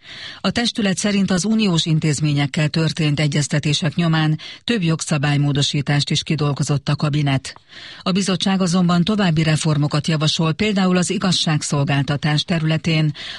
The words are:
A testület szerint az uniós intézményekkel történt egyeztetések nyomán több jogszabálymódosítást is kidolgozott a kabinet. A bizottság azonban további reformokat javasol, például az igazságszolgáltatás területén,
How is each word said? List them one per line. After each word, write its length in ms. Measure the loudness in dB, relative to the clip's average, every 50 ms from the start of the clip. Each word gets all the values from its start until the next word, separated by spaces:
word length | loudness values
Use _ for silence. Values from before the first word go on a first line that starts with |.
| -20 -20 -18 -16 -16 -16 -14 -6
A 100 | -4 -4
testület 460 | -2 -2 -2 0 0 0 0 0 0
szerint 340 | 0 0 0 2 2 2 2
az 140 | 2 0 2
uniós 420 | 2 2 2 2 2 2 2 2
intézményekkel 840 | 2 0 2 2 0 0 0 0 0 2 2 0 0 0 0 0 0
történt 520 | 0 0 0 0 0 0 0 0 2 2
egyeztetések 760 | 0 0 0 0 -2 0 -2 0 0 0 0 0 0 -2 -2
nyomán 440 | 0 0 2 2 2 2 2 0 -2 -4 -14 -18 -12 -4
több 180 | -2 -2 0
jogszabálymódosítást 1300 | 0 0 0 -2 -2 -2 -2 0 0 0 2 2 2 2 2 0 0 0 0 -2 0 0 0 0 0 0
is 120 | -2 -4
kidolgozott 680 | -2 -2 -2 0 0 -2 0 -2 0 0 0 -2 0 -2
a 80 | -2
kabinet. 580 | 0 0 0 0 0 0 0 0 -2 -2 -6 -16 -16 _ _ -20 -20 -20 -20 -16 -8
A 80 | -4 -2
bizottság 500 | 0 0 0 0 -2 0 0 0 2 2
azonban 440 | 2 2 2 2 2 4 4 2 2
további 380 | 2 2 2 2 2 2 2
reformokat 640 | 2 2 0 2 2 0 2 2 0 0 0 -2 -2
javasol, 460 | 0 -2 0 0 0 0 0 0 0
például 440 | 0 0 -2 0 0 2 2 2 2
az 140 | 2 0 0
igazságszolgáltatás 1300 | -2 -2 0 0 0 0 0 0 0 -2 -2 -2 0 0 0 0 0 0 0 0 -2 -2 0 0 0 0
területén, 680 | 0 -2 -2 -2 0 0 -2 0 0 0 0 2 0 0 -2 -6 -12 -14 -14